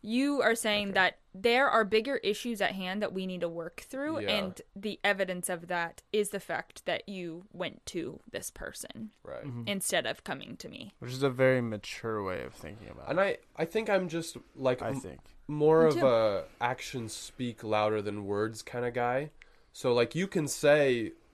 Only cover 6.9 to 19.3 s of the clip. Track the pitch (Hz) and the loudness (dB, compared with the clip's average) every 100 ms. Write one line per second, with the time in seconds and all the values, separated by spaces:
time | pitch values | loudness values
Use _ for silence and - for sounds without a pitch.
6.9 | 160 - 190 175 165 190 180 175 - - | -4 -4 -8 -8 -10 -14 -8 -8 -8 -8
7.9 | 180 - - - - - - - - - | -6 -6 -10 -12 -10 -10 -10 -12 -10 -12
8.9 | - 220 _ - 120 143 120 117 196 - | -12 -12 _ -14 -10 -8 -8 -4 -4 0
9.9 | 180 120 - - 135 - - - - - | -2 -2 -6 -8 -10 -10 -14 -14 -14 -16
10.9 | _ 120 131 139 127 131 131 120 107 - | _ -10 0 0 4 6 6 2 -4 -8
11.9 | - 117 110 95 90 64 - 78 104 - | -8 -4 -4 -4 -6 -8 -12 -16 -16 -16
12.9 | - - 165 196 - _ - 165 220 220 | -14 -4 0 0 0 _ -6 -2 -2 2
13.9 | 196 180 165 165 - - - 131 127 110 | 2 2 -4 -6 -10 -16 -2 0 2 -2
14.9 | 135 95 67 - - - 151 151 160 160 | -4 -6 -14 -20 -20 -8 2 6 8 8
15.9 | 147 131 117 110 98 76 - 120 127 - | 6 6 6 4 2 -4 -4 -2 -2 -6
16.9 | 131 113 - - - 123 113 110 107 107 | -8 -8 -10 -14 -8 -8 -6 0 2 4
17.9 | 107 101 104 101 101 110 110 - 120 123 | 2 -2 -4 -2 0 -2 -4 -8 -4 -4
18.9 | 120 120 123 151 | 0 0 0 -4